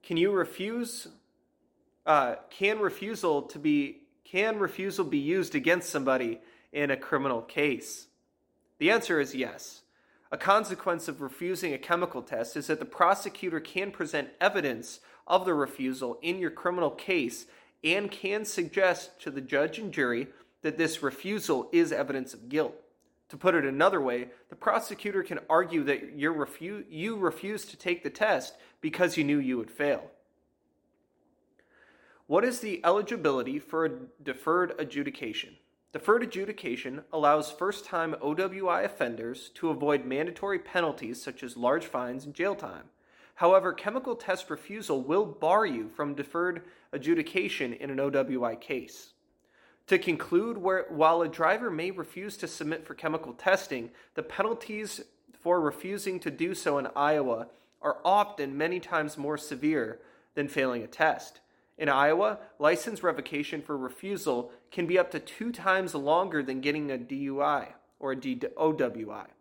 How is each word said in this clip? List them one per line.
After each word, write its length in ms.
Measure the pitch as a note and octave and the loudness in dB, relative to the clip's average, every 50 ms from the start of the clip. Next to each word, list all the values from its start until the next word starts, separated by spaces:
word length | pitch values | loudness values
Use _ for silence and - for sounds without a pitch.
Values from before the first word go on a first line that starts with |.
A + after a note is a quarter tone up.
Can 160 | - - F3+ | -6 -2 2
you 140 | E3 E3+ G3 | 2 4 4
refuse, 760 | G3+ F#3 E3+ E3+ - - F#3+ G#3 A#3 A#3+ A#3+ A#3 - - - - - _ _ _ _ _ _ _ _ _ _ _ _ _ _ _ _ _ _ | 4 2 0 -2 -4 -6 -6 -4 -4 -4 -6 -6 -8 -12 -14 -16 -20 _ _ _ _ _ _ _ _ _ _ _ _ _ _ _ _ _ _
uh, 300 | - D#3 D3 C3+ A#2+ A2+ - - - | 4 6 6 6 2 -2 -6 -10 -18
can 300 | - - F#3+ G3+ A3 G#3+ | -6 0 0 0 2 2
refusal 640 | G#3 F3+ - - G3 G#3 A3+ - - F3 D3+ C#3+ C#3+ | 0 0 0 -2 -6 -6 -6 -2 0 2 2 2 0
to 160 | - - D3+ | -4 -14 -2
be, 420 | C#3+ D#3 D3 D3 C#3+ C#3 - - - _ _ _ _ | 2 2 4 4 2 -2 -6 -14 -20 _ _ _ _
can 340 | - - F3+ G#3 A3 A3 G#3 | -4 0 0 0 2 2 0
refusal 460 | G3 F3 - - F#3+ G3 F3 - F#3 | -2 -2 -2 -4 -6 -4 -2 -2 -2
be 140 | D3 C3 C#3+ | 0 0 0
used 360 | C#3 D3 F3 F#3+ F3 - - | 2 2 0 0 0 0 -2
against 340 | D3 B2+ D#3+ E3+ F3+ - - | 0 4 4 2 2 2 -4
somebody 520 | - D3 C3+ C3+ C3 B2+ B2 A#2 A2+ - - - - _ _ _ - | -4 -2 2 2 2 2 2 -2 -4 -6 -10 -20 -20 _ _ _ -2
in 180 | D3 D3 C#3 | -2 0 0
a 60 | C3+ | 0
criminal 440 | C3 - - - C#3+ C#3 C#3 B2+ A2+ | -2 -2 -2 -2 0 0 0 -2 -2
case? 640 | A2+ - - D#3 C#3+ D3 B2+ - - - - - - _ _ _ _ _ _ _ _ _ _ _ _ _ _ _ | -4 -6 -2 0 0 2 0 -2 -6 -12 -14 -16 -18 _ _ _ _ _ _ _ _ _ _ _ _ _ _ _
The 120 | D3 E3+ | 2 4
answer 300 | A3 A3+ - - F3 D3+ | 4 4 2 2 2 0
is 120 | C#3 - - | 0 0 -2
yes. 500 | B2+ B2 A2 - - - - - - _ _ _ _ _ _ _ _ _ _ | -4 -4 -6 -6 -12 -16 -18 -18 -20 _ _ _ _ _ _ _ _ _ _
A 80 | - | -10
consequence 680 | C#3+ - F#3+ G3 G#3+ A3 F#3+ F#3 - - F#3+ F3 E3 E3 | -4 4 6 6 6 4 0 -8 -4 -2 -2 -2 -2 -4
of 140 | - C#3+ - | -8 -8 -6
refusing 520 | C#3+ C3 - - F3 F3 F#3 - F#3 E3+ C#3+ | -8 -10 -8 -6 -4 -4 -4 -4 -4 -4 -4
a 40 | |
chemical 440 | C3 - - E3+ F3 F3+ F3 - B2 | -6 0 0 2 2 2 -2 -4 -8
test 360 | B2 - C#3 A2+ A#2+ - - | -8 -6 -4 -4 -4 -4 -6
is 100 | D3+ C#3 | -8 -2
that 120 | - D#3 D3+ | -2 -2 -2
the 60 | C3+ | -2
prosecutor 760 | C3 - - F3+ F3 G3+ F#3+ - G#3 - - - F#3 E3 D#3 | -10 2 4 6 6 6 4 0 -10 -10 -6 -6 -4 -4 -4
can 300 | D#3 - - F#3+ G3 G3+ | -6 -4 -4 -4 -4 -4
present 400 | - - F3+ D3+ - D3+ C3+ C3 - - | -4 -6 -6 -2 -2 -2 -4 -4 -2 2
evidence 580 | F3 G#3 G3+ G3+ D3+ C#3 A#2+ A2+ A#2 - - - _ - - - _ | 2 2 4 2 0 0 -2 -4 -8 -14 -16 -18 _ -20 -20 -20 _
of 200 | - D#3+ F#3 F#3 | 2 2 4 4
the 80 | F#3 E3+ | 4 2
refusal 680 | D3 C#3 C3+ - - C3 C3 C3 B2+ C3 A#2+ A2+ - | 2 2 0 -2 -4 -4 -4 -2 -4 -6 -6 -6 -4
in 160 | - E3 F3+ | -4 -4 -2
your 140 | F#3+ F3+ D#3+ | -2 -2 -4
criminal 400 | - - - F3+ F3+ F3+ E3+ C#3+ | -6 -2 -2 -2 0 2 0 0
case 540 | - - - - F#3 E3+ C3 A#2 - - - - - - - _ _ _ | 0 -2 -2 0 0 2 2 -2 -4 -8 -16 -18 -20 -20 -20 _ _ _
and 300 | - D#3 E3+ G3+ G#3 G3 | 0 0 2 2 0 -4
can 320 | - - - F#3+ G3+ G#3+ A3 | -8 -6 -4 -4 -2 -2 -4
suggest 800 | G#3 - - E3+ D3+ - G3+ F#3+ F#3 F3 F3 - - - _ | -4 -4 -4 -4 -2 2 4 4 4 4 2 -4 -14 -18 _
to 100 | - D#3+ | -12 -8
the 80 | C#3 C#3 | -8 -8
judge 400 | C3 B2+ D3 C#3 D3 D#3+ D#3+ A3+ | -6 0 2 2 2 2 -2 -6
and 140 | A3 G3 - | -10 -6 -2
jury 340 | - C3+ B2 A#2+ A#2 C#3 C3+ - - - _ _ _ - | 0 2 2 2 0 -4 -6 -10 -20 -20 _ _ _ -4
that 140 | D#3+ D3+ | -4 0
this 240 | D#3 E3 D#3 D#3+ - | 2 0 0 0 -2
refusal 680 | D3 C3+ C3+ - - F#3 G#3 G#3 - - D#3 B2+ A2+ - | -4 -4 -4 -4 -6 -4 -4 -4 0 0 0 0 0 2
is 220 | - E3+ E3+ D3+ D3 | 4 4 4 4 2
evidence 400 | - C#3 C3 C3+ C3+ B2+ - - | -2 -2 -2 -2 -4 -4 -6 -12
of 160 | A2 A2+ A#2+ | -16 -12 -4
guilt. 260 | C3+ D3+ D3+ - - - - _ _ _ _ _ _ _ _ _ | 0 0 0 0 -4 -10 -20 _ _ _ _ _ _ _ _ _
To 80 | - | -16
put 180 | D3 - F#3 F3 | 2 2 4 4
it 80 | E3 C#3 | 6 4
another 380 | C#3 C3+ C#3 D#3+ G3 G3 E3+ | 2 2 4 4 6 6 4
way, 260 | C#3 B2+ A#2+ A#2+ B2 B2 - - _ _ | 0 0 0 -2 -4 -8 -14 -20 _ _
the 60 | - | -18
prosecutor 680 | - - A3+ G3+ A#3 - - G3+ - - G#3 G3 G3 F#3 | -2 0 2 2 2 0 -2 -12 -6 -6 -2 -2 -2 -2
can 160 | - F3+ C#3 - - | -2 -6 -8 0 4
argue 340 | D#3+ E3 F#3 E3+ E3+ D#3+ C#3+ | 4 4 4 4 0 0 2
that 320 | C#3 C#3+ - - C#3 C#3 | 2 0 0 -2 -10 -6
your 160 | D3 C#3 D#3 E3 | -2 0 0 0
refu-, 500 | D3+ C#3+ C3 - - D#3 F3+ G#3 G#3 G3 - | 0 -2 -4 -6 -12 -10 -10 -10 -10 -12 -12
you 260 | D#3+ D#3 E3+ A3 A3+ | -10 -6 -4 -4 -2
refused 540 | G#3 F#3+ E3 - - - G3 G#3+ G3+ - - | 0 0 0 0 -2 -6 -6 -6 -6 -8 -12
to 80 | - | -16
take 260 | - - F3+ F3 E3+ - | -8 -2 -2 -2 -2 -2
the 60 | C#3+ | -8
test 460 | - - G#3+ A3 F#3+ C3+ - - - - - - _ _ | -2 0 2 4 4 2 0 -6 -14 -18 -20 -20 _ _
because 340 | - D#3 D#3+ - F3+ E3+ - | -6 -6 2 2 2 2 4
you 80 | E3 D3+ | 0 2
knew 160 | C#3+ D3 D3 | 2 2 2
you 180 | C3+ B2+ B2+ | 2 0 -2
would 140 | A#2+ A2 - | -2 -4 -6
fail. 320 | - - D3 C#3+ C#3 - - - - _ _ _ _ _ _ _ _ _ _ _ _ _ _ _ _ _ _ _ _ _ _ _ _ _ _ _ _ _ _ _ _ _ _ _ _ _ _ _ _ _ _ | -4 -2 0 0 0 0 -2 -12 -20 _ _ _ _ _ _ _ _ _ _ _ _ _ _ _ _ _ _ _ _ _ _ _ _ _ _ _ _ _ _ _ _ _ _ _ _ _ _ _ _ _ _
What 160 | - C#3+ F#3 A3 | 2 4 4 4
is 160 | B3+ B3 B3 | 4 0 -2
the 240 | - G#3+ F#3+ - - | -6 -6 -6 2 4
eligibility 760 | E3+ F#3 G#3 G#3 G#3 A#3+ G#3+ D#3 D#3 C3+ C3 A#2+ C3+ C3+ D3 | 4 4 4 2 -2 -4 0 2 2 2 2 0 -2 -6 -6
for 260 | - - - D#3+ D#3+ | -8 -4 -2 0 0
a 60 | D#3 C3+ - - - _ _ | 0 -2 -6 -14 -18 _ _
deferred 520 | C#3+ C#3 C3 - - D#3+ D#3+ F3+ F3+ E3+ D#3 | -10 -10 -8 -4 0 2 2 2 2 0 -2
adjudication? 800 | - D#3 C3+ B2 C#3+ C#3+ C#3+ C3 - C3+ A2+ G#2 - - - - _ _ _ _ _ _ _ _ | -6 -6 -6 -4 -4 -4 -4 -6 -8 -8 -6 -6 -6 -8 -10 -14 _ _ _ _ _ _ _ _
Deferred 300 | D3+ - - G#3+ A#3 A#3 | -4 4 4 4 4 4
adjudication 800 | - - F3+ G3 G3+ G#3 - - B2 A#2 - - C3 C3 D3 D3 _ - | -2 -4 -6 -6 -6 -6 -8 -6 -6 -6 -4 -6 -8 -10 -10 -12 _ -2
allows 360 | D#3 D3+ D3 D3 D3+ D3 D3+ | 4 6 8 8 6 4 -2
first-time 680 | - - F3 G3 G3+ - - - - E3+ E3 D#3+ D#3 - | -6 -4 -2 -2 -2 -4 -8 -6 -2 -2 -2 -2 -2 -2
O 120 | B2 C#3+ D3+ | -2 -2 0
W 340 | D#3 F#3+ F#3+ F#3 G3 F#3+ | 0 -2 -2 -2 -2 0
I 140 | F3+ F3 F3+ | 0 2 2
offenders 680 | G3+ - - - D3 A#2+ A2+ A2 A2+ A#2 C3 - - - _ | 0 -2 -2 -2 -4 -4 -2 -6 -6 -8 -8 -8 -12 -18 _
to 140 | - - E3 | -4 -2 -2
avoid 360 | D3+ B2+ C#3+ D3 D3 C#3+ B2+ | 0 2 2 2 2 2 2
mandatory 540 | B2+ C3 C#3 D#3 F3+ E3+ - - G3 G3 F3+ | 0 -2 -2 -2 -2 -4 -6 -4 -2 -2 -2
penalties 640 | F#3 - - F#3 E3+ D#3 C#3 - - A2 A#2 - | -4 -2 0 2 2 2 0 -4 -8 -8 -8 -8
such 220 | - C#3+ B2+ - - | -8 -10 -10 -10 -12
as 120 | B2 A#2+ | -12 -8
large 300 | A#2+ A#2+ B2 C#3 E3 D#3+ | 0 2 4 4 2 0
fines 400 | - - B2+ B2 B2 B2 C#3 D#3 | -4 -4 -4 -4 -4 -6 -8 -10
and 80 | D3 C#3+ | -12 -6
jail 220 | - E3+ G3 G3 | -2 -2 -2 -2
time. 300 | - D#3+ A2 F#2+ D2 - - _ _ _ _ _ _ - - _ | -4 -8 -12 -12 -14 -18 -20 _ _ _ _ _ _ -20 -20 _
However, 380 | - E3+ F3 F#3+ F#3+ F#3 F#3 E3+ | 4 6 8 8 8 6 4 -4
chemical 420 | - - G#3 A3 C4 C4 C4+ A#3 | -2 -4 -4 -4 -4 -4 -4 -6
test 340 | A#3 - - F#3 F#3 - - | -6 -2 -2 -2 -2 -2 -8
refusal 520 | D#3+ - - - G3+ A3 G3+ - D3+ C3+ | -10 -10 -8 -12 -12 -12 -4 -2 -2 -2
will 240 | B2+ C#3 D#3+ G3 G#3+ | 0 2 2 2 2
bar 400 | F3 - - - D#3 F3+ G#3+ A3 | 0 -2 -2 2 4 6 6 4
you 240 | F#3+ C3+ A2+ G#2+ G#2+ | 2 0 -4 -6 -8
from 240 | - - D3 C#3+ C#3+ | -6 -6 -6 -4 -4
deferred 500 | C#3+ C#3 - - E3+ F3 F3+ F3 E3+ - - - _ _ _ | -6 -8 -6 -2 -2 -2 -2 -2 -4 -10 -16 -20 _ _ _
adjudication 840 | - D3 B2+ D3+ E3+ E3 D3+ D#3+ - F#3+ F#3+ - - - D3 B2 A#2 | -10 -6 0 2 2 2 0 0 -2 -2 -2 -2 -2 -2 -4 -4 -4
in 160 | - - C#3 | -6 -8 -6
an 100 | C#3 C3 | -2 -2
O 100 | C#3 C#3+ | -2 0
W 340 | C#3 C#3 C3 A#2 B2+ B2+ A#2+ | 2 0 0 0 0 -2 0
I 120 | A#2 A2+ | -2 -2
case. 580 | A#2 - - D3 B2+ - - - - - - _ _ _ _ _ _ _ _ _ _ _ _ _ _ _ | -6 -6 -6 -6 -6 -6 -10 -18 -20 -20 -20 _ _ _ _ _ _ _ _ _ _ _ _ _ _ _
To 100 | - F#3+ | 2 4
conclude, 600 | F#3 F#3 F3+ E3 D3+ - - E3+ F3 G#3 A#3 A#3 | 4 4 2 -2 -2 -2 2 2 2 2 2 -4
where, 280 | G#3 F3 F#3+ F#3 F#3 - - | -2 0 0 2 0 -2 -4
while 320 | E3+ D3 D#3 D#3 E3 E3+ | 2 6 6 6 8 6
a 60 | E3+ | 2
driver 420 | D#3 C3 - E3 D#3+ G3 A3 B3 A#3 | 0 0 2 4 4 4 2 0 -4
may 220 | E3+ D#3 E3+ F#3 | -4 -4 -4 -4
refuse 460 | F#3+ F#3 D#3+ - - F3 F#3+ G#3+ G3 | -6 -8 -10 -10 -10 -10 -10 -10 -10
to 100 | - - | -8 -10
submit 380 | D#3 - - D#3+ D3+ D#3+ E3 - | -10 -8 -6 -4 -4 -4 -6 -6
for 80 | - C#3+ | -12 -14
chemical 400 | - - D#3+ D#3 D#3+ D#3+ - A#2 | -6 -4 -4 -2 -2 -6 -8 -14
testing, 560 | - - F#3+ F#3+ F#3+ - - C#3+ B2+ A2+ A2+ - - - _ _ | -2 2 4 4 4 2 -4 -6 -6 -6 -10 -14 -20 -20 _ _
the 100 | - D#3 | -8 -8
penalties 800 | D#3 - - G3+ A3 A#3 A#3 - - G#3 G#3 A3 G3+ - - - _ _ _ _ _ - _ | -8 -2 -2 0 0 0 -4 -8 -10 -8 -8 -8 -8 -10 -12 -14 _ _ _ _ _ -20 _
for 180 | _ E3+ F3+ F3+ | _ 2 4 4
refusing 600 | D#3 D3 C#3 - - F#3 G3 G3+ - G3 F#3 F3+ | 4 2 0 -2 -8 -6 -6 -4 -4 -4 -6 -4
to 100 | - E3 | -4 -6
do 220 | C#3 B2+ E3 F3 F#3+ | -4 -2 -2 -4 -2
so 240 | - - F3 D3 | -2 0 2 2
in 100 | C#3+ C3+ - - | 2 0 -2 -2
Iowa 520 | C#3+ C#3+ D3 D#3 D3+ C#3 B2+ A#2 A2+ A#2+ - - _ _ _ _ _ | 2 2 4 4 4 2 0 0 -2 -4 -12 -14 _ _ _ _ _
are 160 | - D3+ - - - | -2 -2 -2 2 4
often 520 | E3+ F#3+ G#3 G3+ G3+ - - C#3+ C#3 C#3 | 4 6 6 4 2 -2 -6 -6 -6 -2
many 220 | C#3 D#3 E3 F3+ F3+ | -2 0 0 0 -2
times 380 | E3+ - F3 D#3+ D3+ D3 D3 | -4 -2 -2 -2 -2 -2 -4
more 200 | D3+ C#3+ C#3+ D3+ | -6 -4 -4 -4
severe 600 | D3 D3+ - D3 B2 C#3 D3+ D#3+ C#3+ A#2 A2 A2+ - - - _ _ _ _ _ | -4 -6 -8 -8 -2 0 0 2 2 0 -2 -6 -12 -16 -20 _ _ _ _ _
than 120 | C#3+ C#3+ | -4 -4
failing 360 | C#3 - D3 C3+ C3 B2 A#2+ A2 | -2 0 0 0 0 0 -4 -6
a 40 | |
test. 540 | - - - D#3+ D#3+ C#3 - - - - - _ _ _ _ _ _ _ | -10 0 2 2 2 2 0 -6 -16 -20 -20 _ _ _ _ _ _ _
In 120 | - D#3 D3 | -2 2 2
Iowa, 500 | C#3 C3+ C#3+ D3 D#3+ F3 G3+ G#3+ G#3 - - - _ _ | 6 6 6 6 6 6 4 2 0 -2 -10 -20 _ _
license 440 | D3 D3+ F3 - - A#3+ G#3+ F3 - | 4 6 6 4 0 -6 -8 0 0
revocation 580 | F3 D#3 D3 C#3 - E3 D3 D3 - - D3+ | 0 0 0 -4 -4 -4 -4 -4 -4 -6 -8
for 140 | C#3+ - D3+ | -6 -6 -6
refusal 760 | C#3 C3 B2+ - - - F#3+ G3+ F#3 - D#3 C3 A#2+ A#2+ - - - _ _ | -4 -4 -6 -8 -10 -6 -6 -6 -2 0 0 0 0 -2 -6 -12 -20 _ _
can 140 | - - F3 | -4 -2 0
be 120 | D#3+ F3 | 4 4
up 140 | F#3 - - | 4 4 4
to 80 | - D#3 | 0 -10
two 320 | - - - - A3 A#3+ | -10 -10 -10 -8 -6 -6
times 420 | A#3 - - F#3+ F#3 F#3+ F#3+ F3 D#3+ | -6 -2 2 2 2 2 2 -2 -4
longer 460 | D3+ C#3 C#3+ D#3 F3 F#3+ G3 D#3+ D3+ C3+ | -2 2 4 4 4 4 2 0 -2 0
than 180 | C3 C3 C3 | 0 -4 0
getting 300 | C3 C#3+ D3 D3+ D3+ C#3+ | 0 0 0 0 -2 -2
a 60 | C3+ | -4
D 180 | B2+ A#2+ B2 C#3 | -4 -4 -6 -6
U 260 | C3+ C#3+ C#3 C3+ C#3 | -4 -4 -4 0 0
I 320 | C#3+ D3 D3 C#3 - - - - _ _ _ _ | 2 2 2 2 -2 -6 -14 -20 _ _ _ _
or 120 | - C3+ | -4 -4
a 40 | C3 | -4
D-, 240 | C3 B2+ C3+ B2+ A#2+ B2 B2 - | -2 -4 -4 -4 -2 -4 -6 -2
O 160 | - D3+ D#3 | 2 2 2
W 400 | D#3 D#3 C#3 A#2+ - A2+ A2 G#2 | 4 2 0 0 0 -6 -10 -8
I. 140 | G#2 G#2 F#2+ - _ _ | -10 -12 -14 -16 _ _